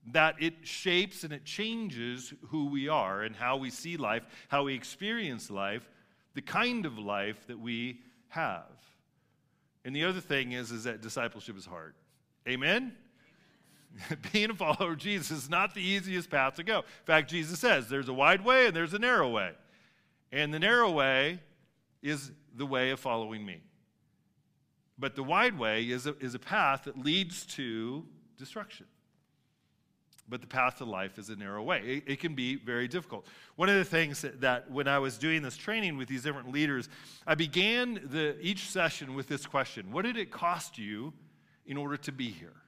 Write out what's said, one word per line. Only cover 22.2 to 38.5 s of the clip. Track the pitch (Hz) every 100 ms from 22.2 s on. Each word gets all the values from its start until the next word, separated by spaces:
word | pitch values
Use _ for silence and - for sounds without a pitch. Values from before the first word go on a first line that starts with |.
| 135 - _
the | 120 139
way | 135 127
of | 135
following | 131 113 110 110 104
me. | 82 - _ _ _ _ _ _ _ _ _ _ _ _ -
But | 135
the | 131
wide | 135 175 240 190
way | 113 110 120
is | 123 131
a, | 147
is | 131
a | 123
path | - 208 160 135
that | - 135
leads | 147 175 185 180 -
to | - 127 110 113 135 165 - _ _
destruction. | 135 220 202 - - _ _ _ _ _ _ _ _ _ _ _ _ _ -
But | 120
the | 117
path | 131 127 -
to |
life | 123 95 95 104
is | 104
a | 104
narrow | 101 104
way. | 117 165
It, | 107 139 143
it | 139
can | 165
be | 143 123 135
very | 113 120 123
difficult. | 170 - 110 - - - -
One | 185
of | 202
the |
things | 185 165 156 143
that, | 143 113
that | 131 123 123
when | 131 139
I | 139
was | 135 113
doing | 147 160
this | 139 -
training | - 220 202 143
with | 123
these | 131
different | 131 139 123
leaders, | 139 151 135 - - - - -
I |
began | 156 165 156 196 240 247 214 139
the, | 143 151 143
each | 170